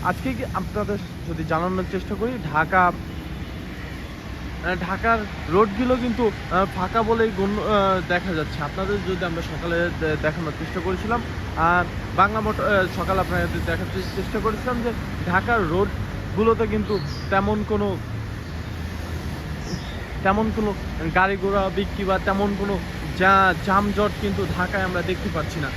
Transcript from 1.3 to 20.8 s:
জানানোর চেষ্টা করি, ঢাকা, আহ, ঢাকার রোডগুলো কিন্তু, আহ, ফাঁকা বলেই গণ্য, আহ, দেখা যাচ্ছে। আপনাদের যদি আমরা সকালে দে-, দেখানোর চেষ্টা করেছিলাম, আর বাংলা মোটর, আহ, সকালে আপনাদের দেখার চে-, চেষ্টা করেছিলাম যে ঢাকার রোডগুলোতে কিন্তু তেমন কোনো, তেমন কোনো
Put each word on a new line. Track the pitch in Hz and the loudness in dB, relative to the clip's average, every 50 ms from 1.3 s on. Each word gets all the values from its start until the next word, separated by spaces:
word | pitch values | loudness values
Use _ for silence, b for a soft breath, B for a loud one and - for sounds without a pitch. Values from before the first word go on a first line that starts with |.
| 165 160 160 | -4 -4 -2
জানানোর | 151 165 160 170 180 185 185 180 165 | 0 0 0 2 2 0 0 -2 -2
চেষ্টা | - 185 185 - 214 | -2 -4 -4 -4 -4
করি, | 185 208 240 254 240 196 151 139 | -2 -2 -2 -2 -2 -4 0 2
ঢাকা, | 151 160 - 190 185 180 180 | 2 2 4 6 6 6 6
আহ, | 175 - - - - - - - - - - - - - - - - - - - - - - - - - - - - - - - - - - 170 185 180 | 4 0 -8 -8 -8 -8 -8 -8 -8 -8 -8 -10 -10 -10 -10 -10 -10 -10 -10 -10 -10 -10 -10 -10 -10 -10 -10 -10 -10 -8 -8 -8 -8 -6 -4 -2 -2 -2
ঢাকার | 180 175 190 190 202 226 233 226 208 196 - - - - | -2 -4 -4 0 2 2 2 2 0 -4 -6 -8 -4 2
রোডগুলো | 156 190 220 214 196 202 254 247 254 | 6 6 6 6 4 0 2 2 2
কিন্তু, | 254 240 254 226 208 240 214 185 - - - | 2 2 0 2 2 2 2 2 0 -6 0
আহ, | 165 180 196 185 - | 2 2 2 2 0
ফাঁকা | 180 180 185 - 226 226 | -2 -2 0 2 2 2
বলেই | 214 226 226 226 220 208 180 | 4 4 4 4 2 2 0
গণ্য, | 196 202 202 208 | 0 0 0 0
আহ, | 156 185 214 208 196 190 190 185 - 143 | 0 2 4 4 4 4 4 2 2 0
দেখা | 175 175 175 190 180 | 0 0 0 0 -2
যাচ্ছে। | 156 151 - - - 147 | -2 -2 -2 -4 -4 -4
আপনাদের | 147 147 185 190 190 208 202 180 175 | -4 -2 -2 -2 0 0 -2 0 -2
যদি | 185 170 180 | -2 -2 -2
আমরা | 175 165 165 | -2 -2 -4
সকালে | 170 - 160 143 156 170 170 165 170 175 160 - | -4 -4 -6 -4 -2 -2 0 0 0 0 0 0
দে-, | 156 156 156 147 | 0 0 0 2
দেখানোর | - 151 156 160 170 156 143 - | 0 0 0 0 -4 -4 -4 -6
চেষ্টা | 160 151 - 190 | -6 -4 -4 -2
করেছিলাম, | 165 185 185 175 - 202 233 240 226 - - - - - - - | -2 -2 -2 -2 0 0 0 0 -2 -4 -6 -6 -6 -6 0 2
আর | 160 165 175 180 175 175 - - - - - | 4 4 4 4 2 0 -2 -6 -6 -4 2
বাংলা | - 185 202 214 220 | 4 4 4 4 0
মোটর, | 208 214 214 - - | 0 0 0 0 2
আহ, | - 208 196 185 180 - | 4 4 4 4 2 0
সকালে | - 175 160 190 190 | -2 0 0 2 2
আপনাদের | 180 151 180 180 170 170 165 175 185 | 2 2 2 0 0 0 0 -2 0
দেখার | - 165 170 180 170 - | 0 0 -2 -2 -2 -4
চে-, | 190 185 - - | -4 -4 -4 -4
চেষ্টা | 196 180 - - 214 | -4 -4 -2 -2 0
করেছিলাম | 196 220 214 220 - 254 247 233 226 | 0 0 0 0 -2 -2 -2 0 -2
যে | 240 226 - - - - - - 175 | -2 -2 -2 -4 -6 -4 -4 -2 2
ঢাকার | 175 185 190 220 240 226 196 156 | 2 2 2 4 2 2 2 2
রোডগুলোতে | 160 180 202 202 - - - - - - - - - 175 214 226 226 226 233 214 | 2 2 2 2 0 -4 -4 -4 -6 -6 -6 -4 0 2 4 4 4 4 2 0
কিন্তু | 208 220 202 190 220 190 - - - - - - | 2 0 0 0 -2 -2 -2 -2 -6 -6 -2 0
তেমন | 196 196 196 202 214 214 208 - | 2 2 4 2 2 0 0 0
কোনো, | 214 202 202 202 185 160 - - - - - - - - - - - - - - - - - - - - - - - - - - - - - - - - - - - - - - - - - - - - - | 0 0 2 0 0 -2 -4 -6 -6 -6 -6 -6 -8 -8 -8 -8 -8 -8 -6 -6 -6 -6 -6 -6 -6 -6 -6 -6 -6 -6 -4 -6 -6 -6 -6 -6 -6 -6 -6 -6 -6 -6 -6 -6 -8 -8 -8 -6 -6 0 2
তেমন | 190 196 214 220 220 202 | 2 4 4 2 0 0
কোনো | 220 214 208 196 - | 0 0 0 -2 -2